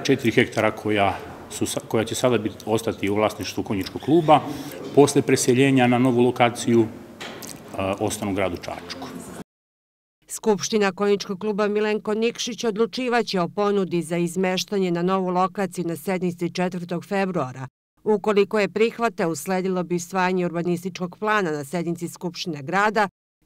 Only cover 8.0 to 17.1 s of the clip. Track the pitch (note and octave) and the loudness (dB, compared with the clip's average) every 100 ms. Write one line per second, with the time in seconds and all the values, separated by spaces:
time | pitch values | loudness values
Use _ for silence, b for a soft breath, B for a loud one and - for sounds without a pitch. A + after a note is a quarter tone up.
8 | G#2 G#2 G#2 F#2+ F#2 E2+ - - - - | -4 -4 -4 -2 -2 -4 -8 -12 -12 -14
9 | - - - - - _ _ _ _ _ | -12 -14 -16 -16 -18 _ _ _ _ _
10 | _ _ _ - A3 G3+ - A3 G3+ F#3+ | _ _ _ -4 0 0 0 0 0 0
11 | G3+ G3+ - F#3 G#3+ G3+ G#3 G#3 G#3+ G#3+ | 0 0 -2 -6 -4 -2 0 0 0 -2
12 | G#3+ G#3+ A3+ A#3 - A3+ A#3 G3+ A3+ B3 | -2 0 0 -2 -8 -4 -4 0 -2 0
13 | B3+ A#3 G#3+ F#3+ E3+ - G3+ G3+ F3+ E3+ | 0 0 0 -2 -2 0 0 0 0 -2
14 | D#3 E3+ F3 F3 F#3 F#3 - G#3 F#3 E3+ | -2 -2 -2 0 0 0 -2 -2 0 0
15 | F3+ F#3+ F#3 F3+ F#3 F3+ F#3+ F3+ E3 D#3+ | 0 0 0 0 0 0 -4 -4 -6 -6
16 | - F#3 F3+ F3 F3 F3 F3+ F3+ E3+ E3+ | -4 -2 -2 -2 -4 -2 -4 -4 -6 -8
17 | E3+ | -4